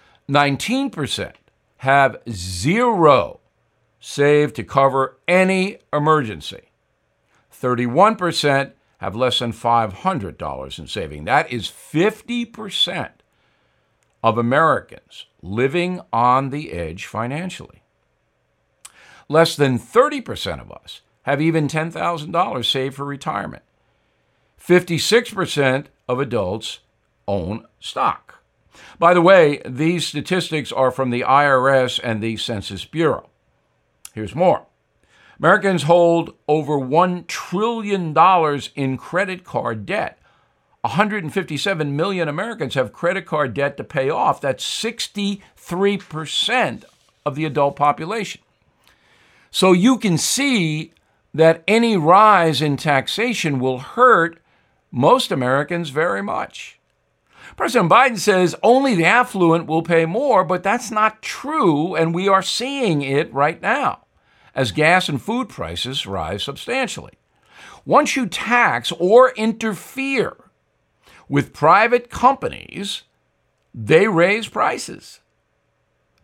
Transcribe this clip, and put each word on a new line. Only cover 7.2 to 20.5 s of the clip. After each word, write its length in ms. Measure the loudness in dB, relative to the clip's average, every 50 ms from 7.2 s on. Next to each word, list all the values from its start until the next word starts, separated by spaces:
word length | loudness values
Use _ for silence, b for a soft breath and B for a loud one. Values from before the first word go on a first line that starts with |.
| _ _ _ _ _ _
Thirty-one 680 | _ -6 -2 -2 0 0 -2 0 2 4 4 4 2
percent 560 | 0 -2 -4 -2 0 0 2 2 0 -2 -4 -10 _ _ _ _ -10
have 160 | -10 -8 -4
less 240 | -2 -2 0 0 -2
than 120 | -4 -4
five 420 | -6 -4 0 2 2 2 2 -2 -4
hundred 440 | -6 -4 -4 -4 -4 -6 -10 -10
dollars 400 | -10 -10 -10 -8 -10 -12 -12 -14
in 100 | -14 -14
saving. 380 | -12 -10 -10 -8 -10 -10 -8 -2
That 260 | 0 0 0 0 0
is 160 | -6 -8 -8
fifty 800 | -10 -14 -18 -12 -6 -2 0 0 0 -2 -6 -10 -8 -8 -6 -8
percent 800 | -8 -10 -14 -12 -8 -4 -4 -2 -2 -4 -6 -8 -10 _ _ _ _ _ _ _ _ _ _ _ _ _ _ _ _ _ _ _ _ _ _
of 160 | 0 0 0
Americans 880 | 2 0 2 2 4 4 4 2 0 -4 -10 -20 -20 _ _ -20 -20 -20 _ _ _
living 600 | -12 -6 -2 0 0 0 0 -2 -2 -2 -4 -8 -8 _ -2
on 360 | 2 2 2 2 2 0 -4
the 200 | -6 -8 -10 -8
edge 340 | -8 -8 -8 -8 -10 -12 -14
financially. 760 | -10 -8 -8 -6 -6 -6 -8 -8 -10 -12 -14 -16 -20 -20 _ _ _ _ _ _ _ _ _ _ _ _ _ _ _ _ _ _ _ _ _ -20 B B B B B B B B
Less 280 | B 4 4 4 4 2
than 240 | 0 2 2 2 0
thirty 420 | -4 0 2 4 4 4 2 -6
percent 400 | -8 -10 -12 -10 -8 -8